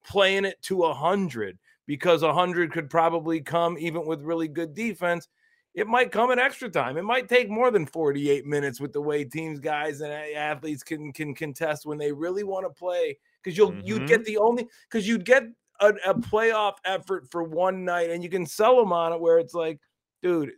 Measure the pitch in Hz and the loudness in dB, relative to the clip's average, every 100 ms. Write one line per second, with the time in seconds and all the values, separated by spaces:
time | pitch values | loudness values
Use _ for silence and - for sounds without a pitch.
0 | - 196 190 196 196 - - 185 165 135 | -4 2 4 4 0 -4 -4 0 2 2
1 | 160 202 185 120 101 90 _ _ - 147 | 0 0 -2 -4 -8 -10 _ _ -8 -2
2 | 180 165 156 151 180 175 170 165 143 165 | 2 4 4 2 2 0 -2 -4 -2 2
3 | 165 170 160 165 139 170 170 170 170 160 | 2 0 -2 -4 -2 0 0 -2 -6 -4
4 | 156 160 147 165 160 147 165 147 233 190 | -4 -6 -4 -4 -4 -6 -8 -6 -6 -4
5 | 175 170 - _ _ _ _ - 214 240 | -2 -2 -6 _ _ _ _ -6 0 2
6 | 247 202 240 247 262 262 247 160 127 143 | 2 2 2 2 0 -2 -4 -2 0 -2
7 | 202 247 247 247 226 214 247 208 151 165 | -2 -2 2 2 2 2 2 2 0 0
8 | 156 143 143 143 143 147 143 135 143 143 | 0 0 2 0 0 -2 -2 -4 -8 -4
9 | 147 147 143 156 160 147 147 151 156 143 | -2 -2 -4 -8 -8 -8 -4 -4 -4 -6
10 | 151 147 151 147 151 151 156 147 - 156 | -8 -8 -8 -6 -4 -4 -6 -10 -8 -10
11 | 151 135 151 135 160 135 160 151 151 151 | -10 -8 -8 -8 -10 -4 -4 -4 -6 -4
12 | 147 143 170 190 202 190 185 143 180 175 | -4 -2 -4 -4 -4 -6 -6 -8 -4 -2
13 | 165 139 _ _ - 170 202 98 95 220 | -2 -6 _ _ -6 4 4 4 -6 -4
14 | 139 226 220 208 220 240 240 _ _ 226 | 4 2 4 2 4 2 -2 _ _ -4
15 | 196 226 175 262 226 - _ - 208 208 | 0 -2 4 4 4 -6 _ 2 4 4
16 | 180 214 233 214 226 220 208 196 185 190 | 0 0 0 0 2 2 0 -2 -4 -4
17 | 185 190 131 175 170 160 185 190 180 175 | -4 -8 -6 -8 -6 -2 0 0 -2 -2
18 | 170 170 175 185 165 - 214 254 214 170 | -2 -4 -4 -4 -4 2 6 6 6 2
19 | 165 165 165 165 165 170 160 156 _ _ | 0 0 4 4 4 -2 -4 -6 _ _
20 | _ _ 180 175 143 | _ _ 0 0 0